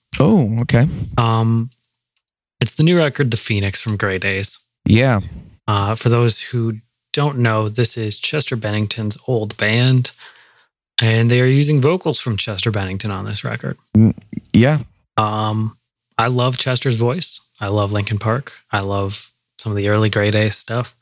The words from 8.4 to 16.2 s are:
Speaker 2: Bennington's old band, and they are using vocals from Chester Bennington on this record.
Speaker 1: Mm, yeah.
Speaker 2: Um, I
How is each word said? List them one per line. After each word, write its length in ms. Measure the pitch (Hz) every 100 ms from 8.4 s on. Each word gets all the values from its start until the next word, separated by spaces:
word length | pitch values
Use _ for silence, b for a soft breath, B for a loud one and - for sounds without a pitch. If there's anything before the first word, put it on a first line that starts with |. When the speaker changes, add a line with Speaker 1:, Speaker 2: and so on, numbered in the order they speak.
| - 120
Speaker 2:
Bennington's 600 | 107 104 104 - 107 - -
old 280 | 123 104 -
band, 540 | 107 113 127 131 120 - B B B B B _ _ -
and 300 | 113 113 117
they 100 | 123
are 60 | 127
using 340 | 135 147 147
vocals 400 | 135 180 165 -
from 160 | - 101
Chester 340 | - 98 -
Bennington 400 | 104 95 95 107
on 140 | 95
this 200 | 101 101
record. 320 | 113 113 - - _ 107
Speaker 1:
Mm, 180 | 110 - - - -
yeah. 260 | 98 123 151 - _ _ -
Speaker 2:
Um, 600 | 107 107 107 107 110 - _ _ _
I 80 | -